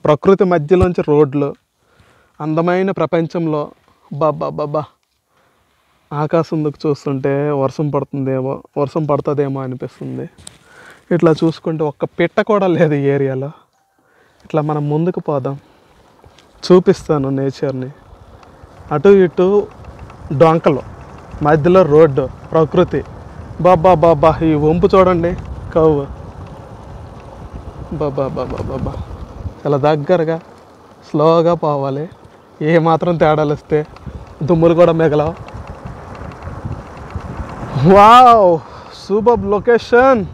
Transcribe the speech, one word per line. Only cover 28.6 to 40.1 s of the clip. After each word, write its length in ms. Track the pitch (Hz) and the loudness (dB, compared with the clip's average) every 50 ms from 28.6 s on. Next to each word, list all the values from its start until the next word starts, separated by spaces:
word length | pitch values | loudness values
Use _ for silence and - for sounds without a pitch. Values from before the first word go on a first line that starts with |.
| - - | -8 -8
బాబా, 240 | 139 131 - 135 120 - - - - - - - - - - - - - | -8 -8 -8 -8 -8 -10 -12 -12 -14 -16 -16 -18 -16 -14 -14 -14 -14 -8
చాలా 180 | - 147 147 139 135 151 | -4 -2 -2 0 2 0
దగ్గరగా 480 | 160 151 143 - 180 170 160 160 165 165 - - - - - - - _ - - - - - - | 0 0 0 0 0 0 0 -4 -4 -6 -10 -18 -20 -20 -20 -20 -20 _ -20 -20 -20 -20 -16 -6
స్లోగా 440 | - 151 147 165 165 170 160 170 175 165 - | -2 2 2 4 4 4 2 2 0 0 -2
పోవాలి. 400 | 151 147 139 135 139 135 139 156 190 - - - - - - _ _ - - 156 151 | -4 -4 -4 -4 -6 -6 -8 -8 -12 -16 -20 -20 -20 -20 -20 _ _ -12 -6 -2 2
ఏ 40 | 170 165 156 | 2 2 4
మాత్రం 260 | 165 160 156 180 175 175 151 | 4 2 2 0 -2 0 2
తేడాలు 300 | 160 156 151 151 156 139 151 | 2 2 2 2 0 -2 -2
వస్తే 220 | - - - 156 147 151 - - - - - - - - - - - 160 127 | -6 -4 -2 -2 -2 -2 -6 -14 -18 -18 -16 -16 -16 -20 -20 -12 -10 -2 -2
దుమ్ములు 260 | 175 165 165 170 170 165 | 2 4 4 4 6 6
కూడా 120 | 175 170 165 160 | 4 4 4 2
మిగలవు. 340 | 160 156 147 151 147 160 180 - - - - - - - - - - - - - - - - - - - - - - - - - - - - - - - - - - - - - - - - - - - - - - - - 135 127 170 | 0 2 2 0 -2 -2 -6 -10 -16 -18 -16 -16 -16 -16 -18 -18 -16 -18 -18 -16 -18 -18 -18 -16 -16 -16 -16 -16 -16 -16 -16 -12 -12 -12 -12 -12 -14 -18 -18 -18 -18 -14 -14 -14 -14 -12 -12 -12 -12 -14 -12 -14 -12 -8 -4 0 4 6
వావ్, 580 | 190 202 202 220 233 247 254 240 233 220 202 180 170 156 - - - - - - - - | 8 8 8 10 10 10 8 8 6 6 6 4 2 0 -4 -14 -20 -20 -20 -20 -20 -20
సూపర్ 440 | - - 190 220 202 247 240 202 196 196 208 | -8 -4 -4 0 2 2 0 0 0 -2 -4
లొకేషన్. 680 | 196 180 247 233 220 - - 247 240 262 269 | -2 2 2 0 0 0 2 2 4 4 4